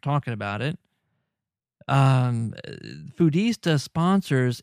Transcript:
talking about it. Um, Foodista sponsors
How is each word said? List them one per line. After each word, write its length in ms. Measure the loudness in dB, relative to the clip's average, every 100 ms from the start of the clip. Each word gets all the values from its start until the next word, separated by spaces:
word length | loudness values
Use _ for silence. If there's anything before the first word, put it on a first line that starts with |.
talking 300 | -2 -2 -2
about 300 | -6 -6 -4
it. 160 | -4 -6 _ _ _ _ _ _ _ _ _ _ 0
Um, 640 | 4 4 4 2 -2 -4 -8 -14 -14 -14 -16 -10 0
Foodista 640 | 2 2 0 0 0 0
sponsors 840 | -2 0 2 2 2 0 0 -2